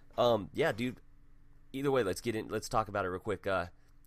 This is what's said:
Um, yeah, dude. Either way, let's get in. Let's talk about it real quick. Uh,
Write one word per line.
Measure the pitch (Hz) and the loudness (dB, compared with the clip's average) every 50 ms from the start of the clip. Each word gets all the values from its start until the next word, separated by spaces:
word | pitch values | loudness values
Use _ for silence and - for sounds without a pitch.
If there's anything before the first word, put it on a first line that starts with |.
| - - - 107 | -20 -10 0 2
Um, | 120 120 117 104 92 - - | 4 4 4 2 0 -4 -2
yeah, | 104 143 160 | 0 0 0
dude. | 120 98 123 127 - - - - - - - - - - - - - - - - - | 0 -2 -4 -6 -6 -8 -16 -20 -20 -20 -20 -20 -20 -20 -20 -20 -20 -20 -20 -12 -8
Either | 135 139 143 | -2 0 2
way, | 135 127 113 | 4 4 4
let's | 92 92 - | 2 0 -2
get | - 117 110 | -2 -2 -2
in. | 110 - 58 | -2 -4 -4
Let's | 98 110 - - | -4 -4 -4 0
talk | - 113 110 107 | 0 0 0 0
about | 101 104 95 | 0 -2 -2
it | 90 | -2
real | 90 92 | -4 -4
quick. | - 110 98 87 - 98 | -4 -4 -4 -2 -2 0
Uh, | 95 90 87 87 - - - - - - - | 0 0 -2 -4 -8 -18 -20 -20 -20 -20 -18